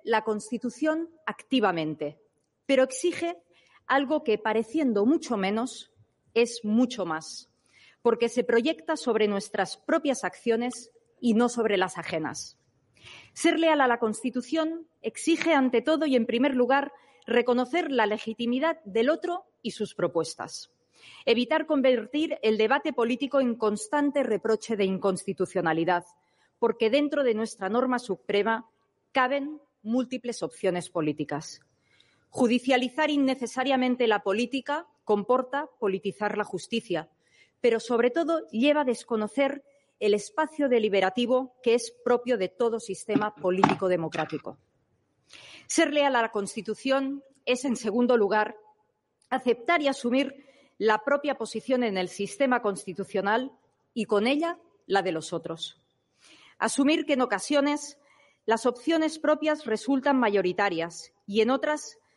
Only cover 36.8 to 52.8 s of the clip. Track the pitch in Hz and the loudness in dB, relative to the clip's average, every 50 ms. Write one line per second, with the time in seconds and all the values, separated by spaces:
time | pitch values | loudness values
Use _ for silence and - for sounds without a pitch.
36.8 | - - 180 160 160 - _ _ _ _ _ _ _ _ _ _ - 247 226 226 | -4 -2 -6 -6 -6 -8 _ _ _ _ _ _ _ _ _ _ 0 2 2 2
37.8 | 220 - 247 233 233 247 240 330 339 285 330 320 330 - - 220 240 294 294 302 | -2 -2 0 2 2 2 2 0 0 0 -2 -2 -4 -4 -2 2 2 4 4 4
38.8 | 294 254 233 - - - 240 220 214 208 - 269 277 269 277 277 - _ _ _ | 2 0 -2 -4 -4 -4 -4 -2 -2 -2 0 0 0 0 0 -4 -12 _ _ _
39.8 | _ _ _ _ 208 214 202 208 208 - - - 311 302 311 - 285 269 247 233 | _ _ _ _ 0 2 2 2 0 -4 -4 -4 -4 -4 -2 -2 0 2 4 2
40.8 | 214 214 190 196 185 185 185 247 240 220 254 254 262 254 - _ - 233 226 240 | 2 2 2 2 2 2 2 0 0 2 2 0 0 -2 -10 _ 0 2 2 2
41.8 | 240 - - _ - 240 247 240 240 240 254 208 185 262 - _ 240 233 220 220 | 0 -4 -12 _ 0 2 2 2 2 0 -2 0 0 -4 -2 _ -2 0 0 -2
42.8 | - - 196 - - - 214 202 214 214 - - - 180 185 185 196 - 196 - | -6 -8 -10 -10 -6 -2 0 0 0 0 -4 -2 -2 0 2 4 4 4 4 2
43.8 | 190 185 180 170 165 160 - - 156 - - 147 - - - - _ _ _ _ | 2 0 0 0 -2 -4 -4 -6 -6 -4 -6 -10 -10 -12 -16 -18 _ _ _ _
44.8 | _ _ _ _ _ _ _ _ _ _ - - - - - - - _ - - | _ _ _ _ _ _ _ _ _ _ -20 -20 -20 -20 -20 -20 -14 _ 2 2
45.8 | 330 302 285 294 285 285 262 240 226 226 - 214 202 190 - 226 190 - 214 - | 2 4 4 2 2 4 4 2 0 0 -2 -4 -6 -4 -8 -10 -6 -6 -8 -4
46.8 | - 269 262 277 269 269 - - - - _ _ _ - 254 247 - 277 233 - | 0 0 0 2 0 -2 -6 -8 -10 -16 _ _ _ -2 -2 0 0 -2 -4 -2
47.8 | - 220 196 247 247 240 254 233 208 196 202 214 214 214 - - - - _ _ | -2 -2 0 0 2 4 4 4 4 4 4 2 0 0 -4 -12 -20 -20 _ _
48.8 | _ _ _ _ _ _ _ _ _ _ 247 262 - 247 226 240 233 - 339 339 | _ _ _ _ _ _ _ _ _ _ -6 -2 0 0 -2 0 0 0 0 2
49.8 | 302 277 262 - - 240 233 262 285 277 - - - _ _ _ _ _ _ _ | 2 0 -2 0 -2 0 0 0 0 0 -4 -12 -20 _ _ _ _ _ _ _
50.8 | 196 220 214 214 220 - 285 285 285 294 262 - 220 208 - 220 - - 262 254 | 2 2 2 2 2 0 0 0 0 -2 -4 -4 -6 -8 -8 -10 -4 -2 0 0
51.8 | 247 226 196 185 185 180 - - 202 190 - - 285 262 254 233 240 208 196 - | 0 0 0 -2 -2 -4 -4 -6 -8 -8 -2 -2 0 2 2 2 0 -2 -4 -4